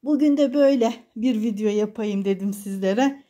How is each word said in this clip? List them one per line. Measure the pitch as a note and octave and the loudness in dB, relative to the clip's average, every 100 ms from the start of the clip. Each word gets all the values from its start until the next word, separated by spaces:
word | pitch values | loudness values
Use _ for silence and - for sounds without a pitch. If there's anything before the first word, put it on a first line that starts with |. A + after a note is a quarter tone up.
Bugün | B3 D4+ D4+ C#4+ | 0 2 2 4
de | C#4+ | 2
böyle | C#4 C#4 C#4 A#3 A#3 - - | 4 4 4 0 -2 -14 -4
bir | A#3+ A3 | -2 0
video | A3 G3+ G#3+ | -2 -2 -2
yapayım | G#3 G#3 G#3+ G#3+ G3 | 0 -2 -4 -4 -2
dedim | G3 F#3+ G3 | -2 -2 -4
sizlere. | G3+ G3+ G3 F#3+ G3+ C#4 C#4 _ | -6 -10 -4 -2 2 0 -2 _